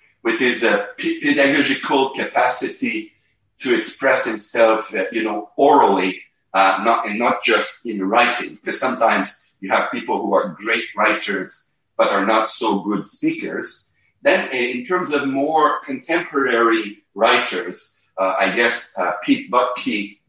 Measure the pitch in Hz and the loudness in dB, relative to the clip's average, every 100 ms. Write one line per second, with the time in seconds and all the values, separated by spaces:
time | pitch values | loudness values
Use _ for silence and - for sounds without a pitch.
0 | _ _ 117 113 123 113 113 101 - - | _ _ -2 0 0 2 2 2 -2 -6
1 | 165 165 143 139 139 143 127 135 - 139 | -4 -2 0 4 4 4 2 -2 0 0
2 | 135 123 107 - - - 113 - 120 107 | 0 -2 -2 0 2 0 -4 -4 -4 -4
3 | - _ _ _ _ - 131 120 - - | -10 _ _ _ _ -8 0 0 0 -2
4 | 135 127 127 107 - 120 113 110 - 104 | 0 2 0 -4 -4 4 4 4 -2 -6
5 | - 113 110 107 - - 139 - 101 95 | -4 -2 -2 -4 -6 2 6 6 6 4
6 | 95 90 - _ _ 113 110 95 113 117 | 0 -4 -14 _ _ 2 2 2 2 0
7 | 110 107 123 123 120 107 - - 117 101 | 0 0 0 0 2 2 0 -6 -8 -4
8 | 95 117 120 - - - - - 131 120 | 0 2 2 0 -8 -10 -6 -2 -2 2
9 | 113 104 - - _ - 98 151 - 123 | 2 2 -2 -10 _ -12 -2 0 0 -6
10 | - - 98 95 95 80 101 - - 101 | -4 -4 0 0 0 -6 -4 -4 -4 0
11 | 107 107 101 95 - - - _ _ - | 0 0 -4 -6 -6 -14 -20 _ _ 0
12 | 107 98 101 - 110 - 110 98 104 101 | 0 2 2 2 0 -2 0 -2 -2 -4
13 | - - 156 - 98 - - - - _ | -6 -4 -4 -4 -6 -8 -8 -12 -16 _
14 | _ _ - - - 127 123 123 123 180 | _ _ 2 2 0 -4 -2 -4 -2 -2
15 | 147 147 135 135 147 156 147 131 143 131 | 0 -2 0 -2 0 2 2 0 -6 -10
16 | - 175 170 143 127 113 113 110 104 - | -2 -2 -2 -2 0 2 2 2 -2 -12
17 | _ 101 117 123 - - 90 - - - | _ 0 2 2 0 -6 -6 -10 -12 -16
18 | _ - 113 110 95 101 120 - - - | _ -4 -2 0 0 2 0 0 -6 -4
19 | 90 - - - - 123 123 - 135 104 | -4 -4 0 0 2 0 0 -2 -4 -4
20 | 98 - | -6 -12